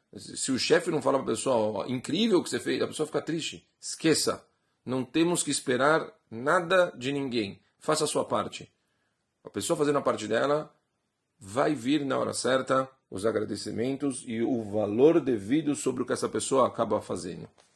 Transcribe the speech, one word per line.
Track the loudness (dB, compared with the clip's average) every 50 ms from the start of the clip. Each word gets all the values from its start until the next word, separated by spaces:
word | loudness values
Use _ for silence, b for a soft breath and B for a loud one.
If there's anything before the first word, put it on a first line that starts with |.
| b b -18
se | -16 -16 -12 -8 -6 -2 -2
o | -2 0
chefe | 2 4 2 2 4 2
não | -2 0
fala | 2 2 0 0
pra | 0 -2 -4
pessoa, | -2 0 2 2
"Ó, | 2 2 0 0 -2 -4
incrível | -4 -4 -4 -4 -2 0 0 2 4 4 2
o | 2
que | 0
você | -4 -4
fez", | -2 -2 -2 -2
a | -2
pessoa | -2 -4 -4 -4
fica | -4 -4 -4
triste. | -4 -4 -4 -4 -6 -8 -10 -12 -16 _ _ _
Esqueça. | -12 -12 -6 0 2 4 4 4 2 0 -2 -4 -6 _ _ _ _ _ _ _ -8
Não | -4 -4 -4 -4
temos | 0 2 2 2 2 2 0 0
que | -2
esperar | -2 -2 0 0 2 4 4 4 4 2 0 -4 -12 _ _ -14
nada | -10 -4 0 2 2 2 2 2 4 4 4 2 0
de | -4 -4 -4
ninguém. | -2 -2 -2 -2 -2 -2 -2 -2 -6 -12 _ _ _ _
Faça | -2 -2 0 0 0
a |
sua | 0 0 -2 -2
parte. | 0 -2 -2 -2 -4 -8 -14 -16 -18 _ _ _ _ _ _ _ _ _ _ _ _ _ _ -16
A | -10
pessoa | -8 -4 -2 -2 0
fazendo | 0 2 2 0 0
a |
parte | 0 0 -2 -2 -2
dela, | -2 0 0 2 2 0 0 -2 -6 _ _ _ _ _ _ _ _ _ _ _ _ _ _
vai | -16 -4 -2 0 2 2 0
vir | -2 0 0 0 0 0
na | 0 -2
hora | -2 -2 -2 -4
certa | -2 0 0 0 0 2 2 0 0 0 -2 -8 _ _ -14
os | -6 -2 0
agradecimentos | 0 0 0 -2 -4 -6 -6 -6 -6 -4 -2 -2 -2 -2 -2 -2 -4 -4 -6 -8
e | -6 -4 0
o | 0 2 0 0 -2
valor | -2 -2 0 0 2 6 8 8 8 8 6
devido | 4 2 0 0 0 0 0 0 2 0 -2
sobre | -2 0 -2 -2 -2
o | -2
que | -4 -2
essa | -2 -2 -2
pessoa | -2 -2 -2 2 4 4 4
acaba | 4 2 0 0 0 0 -2
fazendo, | -2 -4 -8 -8 -8 -8 -10 -10 -12 -16 _ _ _ _ _